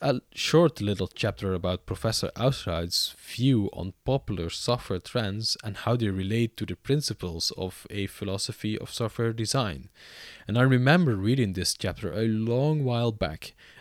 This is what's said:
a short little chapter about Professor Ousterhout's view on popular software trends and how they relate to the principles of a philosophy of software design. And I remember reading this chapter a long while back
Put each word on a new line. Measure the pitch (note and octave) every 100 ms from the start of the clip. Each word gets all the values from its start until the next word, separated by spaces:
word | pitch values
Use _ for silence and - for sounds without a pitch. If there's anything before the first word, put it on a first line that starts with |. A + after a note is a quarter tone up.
a | C#3 B2+ -
short | - - D#3 E3+ -
little | G2+ G2 F#2
chapter | - G#2+ - G2
about | F2+ F2+ F2+ -
Professor | F#2 A2+ - - -
Ousterhout's | B2 C3 - E2 F2 - G2+ -
view | - - C3 B2 G2
on | - F#2 -
popular | - C3+ - F#2 E2+
software | - - B2 - F#2
trends | - A#2+ G#2 G#2 A2+ -
and | A2 G2
how | - A#2+
they | G#2+
relate | F#2+ F#2+ A#2 A#2 -
to | G2
the | F2+
principles | - C#3+ - G#2+ F#2 E2 -
of | - F#2 - -
a | G2+ G2
philosophy | - G2+ G2 - - A2 A2
of | -
software | - A2+ - A#2
design. | A#2 G#2+ C3+ A2 C#2 - _ - - - - -
And | A2
I |
remember | C3 B2+ B2+ F3 D#3+
reading | G2+ G2+ C3+ G#2+
this | F#2 F2+
chapter | - G2 - G2
a | E2+ A2+
long | A2 A2+ A#2+ D3 D#3
while | C3 A#2+ A#2+
back | A2 E2 D#2 - - - -